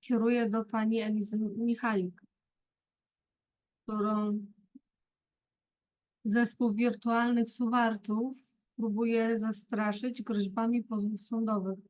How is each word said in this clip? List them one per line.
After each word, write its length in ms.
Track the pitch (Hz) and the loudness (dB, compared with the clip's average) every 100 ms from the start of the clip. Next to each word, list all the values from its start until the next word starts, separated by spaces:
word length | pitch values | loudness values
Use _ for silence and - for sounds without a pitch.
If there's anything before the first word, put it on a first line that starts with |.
kieruję 500 | - 240 226 240 226 | 2 2 4 4 2
do 140 | 220 | 0
pani 360 | 214 220 220 220 | 0 0 2 2
Elizy 380 | 214 214 202 214 214 196 | 0 0 0 -2 -2 -2
Michalik, 680 | 233 233 240 208 180 - _ _ _ _ _ _ _ _ _ _ _ _ _ _ _ _ | 0 0 0 0 0 -6 _ _ _ _ _ _ _ _ _ _ _ _ _ _ _ _
którą 640 | - 214 208 208 208 208 202 - _ - _ _ _ _ _ _ _ _ _ _ _ _ _ _ | -6 -2 0 2 0 -2 -6 -18 _ -20 _ _ _ _ _ _ _ _ _ _ _ _ _ _
zespół 480 | 220 220 233 - 240 | 0 2 2 2 0
wirtualnych 800 | 208 240 220 233 226 240 240 233 | 2 2 0 0 2 2 2 0
suwartów 1080 | - 240 247 226 220 208 214 254 262 - _ _ - | 0 0 2 2 0 -4 -2 -2 -6 -20 _ _ -6
próbuje 600 | 226 208 233 233 226 226 | -4 0 0 2 2 0
zastraszyć 840 | 220 208 - 214 214 208 254 240 | -2 -4 -6 -2 -2 -2 -4 -6
groźbami 640 | - 208 196 190 226 240 | -4 -2 -2 0 0 0
pozwów 360 | 226 220 208 208 | -2 -4 -2 -4
sądowych. 580 | - 226 226 208 190 190 - | -6 -4 0 0 -2 -6 -12